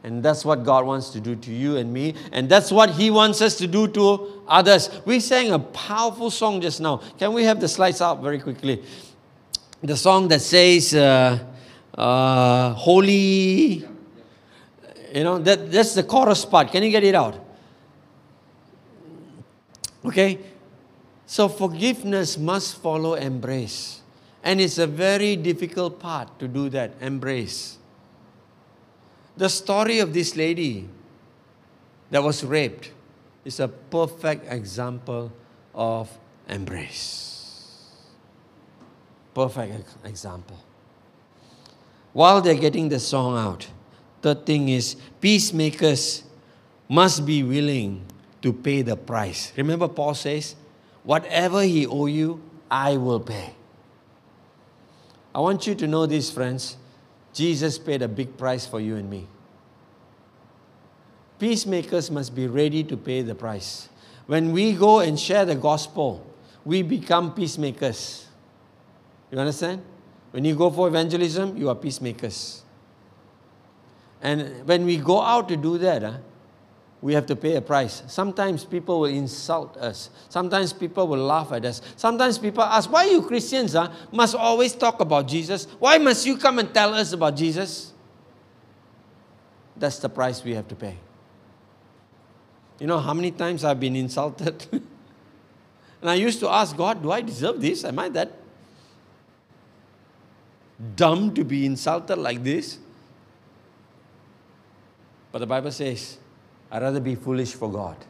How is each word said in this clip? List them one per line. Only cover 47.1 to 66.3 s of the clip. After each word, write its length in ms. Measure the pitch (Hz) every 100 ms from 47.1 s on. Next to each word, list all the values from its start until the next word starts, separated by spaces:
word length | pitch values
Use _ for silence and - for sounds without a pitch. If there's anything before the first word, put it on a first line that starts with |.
| 151
be 200 | 147 151
willing 600 | 127 139 147 135 101 98 92 - _ _
to 100 | 131
pay 300 | 120 147 139
the 160 | 120 101
price. 560 | - 117 104 95 - -
Remember 320 | 147 170 175
Paul 280 | 170 147 143
says, 400 | 143 151 151 - - _ _ _
"Whatever 600 | - 151 - 165 180 190
he 240 | 196 160 127
owe 200 | 139 147
you, 340 | 151 156 165 - - _
I 280 | 131 139 139
will 240 | 127 117
pay." 340 | - 107 87 - - _ _ _ _ _ _ _ _ _ _ _ _ _ _ _ _
I 60 | -
want 260 | 165 190 -
you 100 | 202
to 120 | 156
know 180 | 156 160
this, 240 | 156 127
friends. 460 | - 127 127 - - - _ _ _ _
Jesus 460 | - 170 151 156 156
paid 240 | - 139
a 60 | 120
big 280 | 104 131 -
price 300 | 131 127 -
for 140 | 113
you 160 | 110 110
and 120 | 98
me. 180 | 98 90 - _ _ _ _ _ _ _ _ _ _ _ _ _ _ _ _ _ _ _ _
Peacemakers 760 | 214 220 196 180 - 175 160
must 240 | 147 127 123
be 120 | 131
ready 360 | 135 151 156
to 140 | 156 120
pay 240 | - 127
the 140 | 117 104
price. 520 | 113 104 92 - - _ - - -
When 260 | 156 165
we 220 | 170 214
go 260 | 185 208 220
and 180 | 170 151
share 280 | - 202 185
the 100 | 143
gospel, 680 | 151 151 - 196 143 92 -